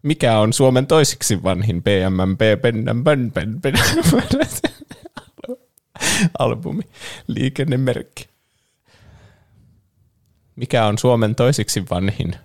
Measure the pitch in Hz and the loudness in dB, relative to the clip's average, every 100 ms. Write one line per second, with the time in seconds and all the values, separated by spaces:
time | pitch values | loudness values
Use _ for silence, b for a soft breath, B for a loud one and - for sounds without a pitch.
0 | 147 156 127 110 107 - 131 127 139 160 | -2 0 2 4 2 4 4 4 4 4
1 | 143 - - 98 90 90 107 87 92 98 | 4 0 -2 -2 0 0 -2 -2 0 2
2 | 95 92 95 95 110 104 123 113 113 117 | 2 0 0 2 2 2 0 -2 -2 0
3 | 151 147 120 - 104 110 139 135 - 330 | 2 0 0 -4 -6 -4 -2 0 0 0
4 | 233 262 - 277 320 - - - - - | 2 2 0 -2 -2 -4 -6 -8 -20 -20
5 | - - - _ - 247 _ _ _ - | -20 -20 -20 _ -14 -14 _ _ _ -6
6 | B B 185 - 120 117 - 180 - B | B B 0 0 -2 -2 -4 -6 -8 B
7 | B B - 110 131 131 135 127 131 120 | B B -8 -2 -2 -2 -2 0 0 -2
8 | - - - _ _ _ _ _ b b | -6 -18 -20 _ _ _ _ _ b b
9 | b b b b b b b _ _ _ | b b b b b b b _ _ _
10 | _ _ _ _ _ - 120 127 107 104 | _ _ _ _ _ -12 -2 2 2 2
11 | 127 120 107 120 123 147 104 - 92 90 | 2 4 2 2 2 2 -2 -4 -4 -2
12 | 98 - 85 - | -2 -2 -6 -6